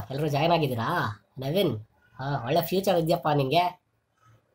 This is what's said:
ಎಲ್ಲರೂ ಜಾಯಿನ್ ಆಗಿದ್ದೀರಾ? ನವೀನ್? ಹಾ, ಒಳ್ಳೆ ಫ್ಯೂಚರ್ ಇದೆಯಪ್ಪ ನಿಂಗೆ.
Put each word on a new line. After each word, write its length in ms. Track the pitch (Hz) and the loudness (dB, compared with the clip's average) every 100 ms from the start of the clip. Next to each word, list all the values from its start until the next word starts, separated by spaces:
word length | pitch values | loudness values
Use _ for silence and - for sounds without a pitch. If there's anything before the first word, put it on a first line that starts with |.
| - | 2
ಎಲ್ಲರೂ 180 | 135 156 | -4 0
ಜಾಯಿನ್ 260 | 139 165 | 2 2
ಆಗಿದ್ದೀರಾ? 680 | 170 147 120 117 170 120 107 _ - | 2 2 0 -2 -2 -2 -6 _ -10
ನವೀನ್? 460 | 131 170 185 110 107 _ _ - | -4 0 0 -2 -10 _ _ -10
ಹಾ, 260 | 135 143 117 | -6 -4 0
ಒಳ್ಳೆ 160 | 165 | 0
ಫ್ಯೂಚರ್ 360 | 165 185 196 180 | 0 -2 2 0
ಇದೆಯಪ್ಪ 300 | 160 170 160 | 2 0 2
ನಿಂಗೆ. 360 | 147 131 156 175 - _ _ _ _ _ _ _ | 0 2 2 0 -4 _ _ _ _ _ _ _